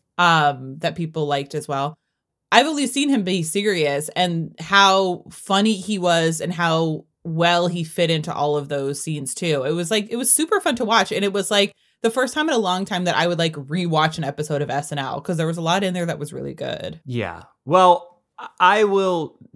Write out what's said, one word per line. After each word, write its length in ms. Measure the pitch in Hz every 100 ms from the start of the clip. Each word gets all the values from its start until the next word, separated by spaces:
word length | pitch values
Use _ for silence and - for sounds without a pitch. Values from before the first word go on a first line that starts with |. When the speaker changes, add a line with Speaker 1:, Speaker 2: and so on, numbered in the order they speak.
| _ -
Speaker 1:
um, 600 | 175 165 147 131 131 143
that 160 | 165
people 320 | 165 160 160 147
liked 300 | 143 139 151
as 100 | 147
well. 300 | 139 143 156 _ _ _ _ _
I've 140 | 220 285
only 200 | 294 269
seen 220 | 277 285
him 160 | 262
be 180 | 185 175
serious, 680 | 160 196 208 180 147 143 156
and 440 | - 180 165 160 -
how 640 | 160 196 196 190 190 175 -
funny 440 | - - 196 220
he 240 | 196 208 202
was 420 | 175 165 165 160
and 120 | 175
how 540 | 165 170 160 165 156 - _
well 440 | 170 160 170 175 175
he 160 | 175
fit 260 | 160 - 165
into 240 | 160 160
all 220 | - 147 147
of 120 | 143
those 320 | 143 139 139
scenes, 340 | - 147 135
too. 280 | - 175 143
It 80 | 131
was, 180 | 170 165
like, 180 | 220 208
it 60 | 233
was 160 | 262
super 280 | - 320 403
fun 140 | 320 240
to 80 |
watch. 280 | 220 226 190
And 120 | -
it 80 | 202
was, 200 | 196 180
like, 200 | 208 196 - _ _
the 80 | 226
first 240 | 254 254
time 140 | 302 311
in 60 |
a 40 | 254
long 260 | 190 185
time 200 | 196 180
that 120 | 180 151
I 120 | 170
would, 100 | 170
like, 140 | 165
rewatch 680 | 160 135 175 175 156 160 165
an 60 |
episode 360 | 139 139 151 143
of 100 | 143
S 200 | 135 139
N 80 | 143
L 220 | 135 147
'cause 160 | 170 165
there 100 | 160
was 100 | 170
a 60 |
lot 220 | 160 185
in 100 | 190
there 100 | 180
that 140 | 170 147
was 140 | 143
really 200 | 131 139
good. 480 | - 135 - - 160
Speaker 2:
Yeah. 380 | 135 120 92 85 - _
Well, 580 | 127 180 180 175 - _ _ - - -
I 240 | 185 233
will 560 | 208 196 190 175 147 - -